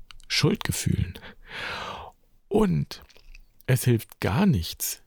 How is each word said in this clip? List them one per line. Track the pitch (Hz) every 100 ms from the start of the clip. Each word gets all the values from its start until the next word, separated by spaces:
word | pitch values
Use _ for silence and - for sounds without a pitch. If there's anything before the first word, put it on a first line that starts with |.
| - - -
Schuldgefühlen. | - 151 - - - - - - - - - - - - - - - - _ _ _ -
Und | 220 202 160 - - - - - - - _ -
es | 127
hilft | 127 113 - -
gar | - 117 202
nichts | 107 78 - - -